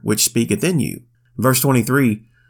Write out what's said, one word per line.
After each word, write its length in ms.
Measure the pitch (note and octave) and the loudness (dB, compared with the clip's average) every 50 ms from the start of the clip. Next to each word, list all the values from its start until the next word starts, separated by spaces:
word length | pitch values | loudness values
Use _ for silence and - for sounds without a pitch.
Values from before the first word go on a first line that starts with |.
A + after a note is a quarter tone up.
| - | -4
which 240 | - G#2+ G#2 - | -4 -2 0 -2
speaketh 360 | - - A#2 A#2 - G2+ G2+ - | -2 0 -2 -2 -2 -2 -2 -2
in 160 | F3 F#3 C#3+ | 0 0 0
you." 220 | - - - - - _ _ _ _ _ _ - | -2 -4 -6 -10 -16 _ _ _ _ _ _ -2
Verse 240 | G#2+ C3 B2+ - - | 0 2 2 2 2
twenty-three, 640 | C#3 C3 B2 A2 A#2+ B2+ C#3+ C3+ A#2 G#2 G#2+ - _ _ _ _ _ | 2 2 2 2 0 0 0 2 0 0 -2 -6 _ _ _ _ _